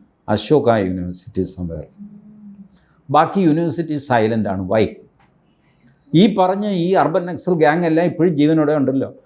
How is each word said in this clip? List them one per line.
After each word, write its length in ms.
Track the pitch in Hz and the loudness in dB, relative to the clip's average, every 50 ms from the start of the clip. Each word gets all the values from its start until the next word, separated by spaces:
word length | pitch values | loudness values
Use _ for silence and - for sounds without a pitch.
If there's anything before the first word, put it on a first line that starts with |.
| _ _ _ _ - - | _ _ _ _ -6 -4
അശോക 480 | 107 104 - - 160 139 110 117 113 | -4 -2 0 2 2 2 4 2 2
യൂണിവേഴ്സിറ്റി 680 | 110 95 92 92 92 90 90 90 - - - - 95 | 2 0 -2 -4 -4 -6 -8 -10 -12 -14 -10 -6 -4
somewhere. 440 | 92 - - 90 90 82 80 78 - - _ - - - - - - - - - - - - - - _ _ _ _ _ _ _ _ - | -4 -4 -6 -10 -10 -8 -8 -10 -14 -16 _ -20 -20 -20 -20 -20 -20 -20 -20 -20 -20 -20 -20 -20 -20 _ _ _ _ _ _ _ _ 0
ബാക്കി 300 | 139 151 165 - - 196 | 2 2 2 2 0 0
യൂണിവേഴ്സിറ്റി 560 | 185 156 147 165 170 165 - 170 165 160 151 | 2 2 2 0 -2 -4 -4 -6 -6 -6 -6
സൈലന്റ് 520 | 143 - - 123 117 107 107 113 110 101 101 | -6 -2 0 0 2 2 2 0 -2 -2 -2
ആണ്. 200 | 95 95 95 90 | -4 -4 -4 -2
Why? 180 | 110 110 101 - - - - _ _ _ _ _ _ _ _ _ _ _ _ _ _ _ _ _ _ - - - 156 | 0 0 0 0 -2 -10 -20 _ _ _ _ _ _ _ _ _ _ _ _ _ _ _ _ _ _ -20 -8 0 2
ഈ 200 | 165 214 247 - | 4 4 4 4
പറഞ്ഞ 320 | 190 180 180 196 202 208 208 | 2 0 0 0 -2 -4 -4
ഈ 240 | 196 175 170 185 | -2 -2 0 0
അർബൻ 340 | 190 170 139 151 165 180 175 | 2 2 2 2 0 -2 -4
നക്സൽ 280 | 180 170 - - 180 180 | -4 -10 -8 -4 -2 0
ഗ്യാങ് 300 | 156 156 147 156 175 175 | 2 2 2 2 2 0
എല്ലാം 200 | 165 160 160 175 | 0 0 2 0
ഇപ്പോഴും 320 | 170 - - 170 185 156 | 0 0 0 0 0 2
ജീവനോടെ 360 | 139 147 151 160 160 151 143 | 2 2 2 4 2 2 2
ഉണ്ടല്ലോ. 420 | 156 147 131 131 135 135 117 - - - _ | 0 0 0 0 -2 -2 -4 -6 -8 -18 _